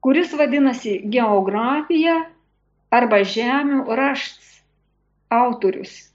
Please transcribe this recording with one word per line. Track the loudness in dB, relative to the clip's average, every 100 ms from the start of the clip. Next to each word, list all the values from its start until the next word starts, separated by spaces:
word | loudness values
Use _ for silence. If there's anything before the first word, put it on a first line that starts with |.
kuris | 2 0 0
vadinasi | 0 0 4 2 0 -6 -6
Geografija | -2 0 2 2 0 -2 -2 -4 -2 0 2 0 -4 _ _ _ _ _ _
arba | 2 4 2
Žemių | 2 -2 -2 -2 0 -2 -2
rašts, | -2 -2 -2 -8 -16 _ _ _ _ _ _ _ _ _
autorius. | 0 0 0 -2 -2 -12 -20 -20